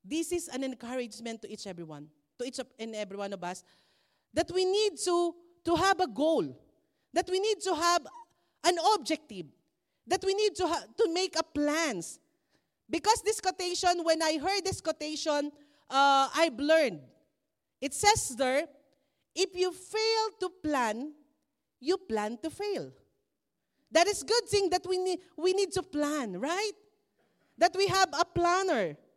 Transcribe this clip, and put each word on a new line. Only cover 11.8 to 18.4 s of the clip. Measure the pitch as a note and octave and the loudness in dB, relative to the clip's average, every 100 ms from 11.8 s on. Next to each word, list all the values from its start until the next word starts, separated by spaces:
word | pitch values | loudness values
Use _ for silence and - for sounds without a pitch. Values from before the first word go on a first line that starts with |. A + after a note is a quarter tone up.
| D#4+ F#3+ - - _ _ _ _ _ _ _ | 0 -2 -8 -14 _ _ _ _ _ _ _
Because | E4 G4+ A#4 | 0 2 2
this | G4 A4 | 2 0
quotation, | F#4 F#4 F4+ F4+ F4+ F4 | -2 -2 -4 0 2 2
when | E4 D#4+ | 2 2
I | D#4+ D#4 | 2 0
heard | E4 G4+ F#4 | 0 -2 -2
this | F#4+ | -4
quotation, | D#4+ D#4 D4+ D4+ D#4+ D4 D4 C#4+ _ _ _ | -4 -4 -6 -4 -2 0 -2 -10 _ _ _
uh, | C4+ C#4 C#4 C4+ | 4 6 6 2
I've | C#4+ E4 A3+ | 2 2 2
learned. | C#4+ D#4+ C4+ D#3+ C3 _ _ _ _ _ _ _ | 4 4 4 -2 -14 _ _ _ _ _ _ _
It | C#4 | -8
says | - F4+ A4 - | 2 4 4 0
there, | A#3+ | -2